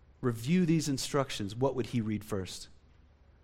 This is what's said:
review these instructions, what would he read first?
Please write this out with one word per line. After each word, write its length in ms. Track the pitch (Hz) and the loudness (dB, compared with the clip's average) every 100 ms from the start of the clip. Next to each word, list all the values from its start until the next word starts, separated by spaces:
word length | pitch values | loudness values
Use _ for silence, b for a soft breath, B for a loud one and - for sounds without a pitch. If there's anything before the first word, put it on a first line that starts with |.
| - - | -20 -4
review 440 | 127 110 120 180 | -2 0 2 4
these 240 | 165 165 147 | 4 4 2
instructions, 640 | 131 - 143 127 - 101 | -2 0 0 0 -2 -6
what 200 | 110 135 | 0 0
would 120 | 127 110 | 0 -2
he 140 | 120 | 0
read 240 | 107 104 | 0 -2
first? 440 | - 101 90 - - - - - - _ - - | -2 -4 -4 -10 -16 -20 -20 -20 -20 _ -20 -20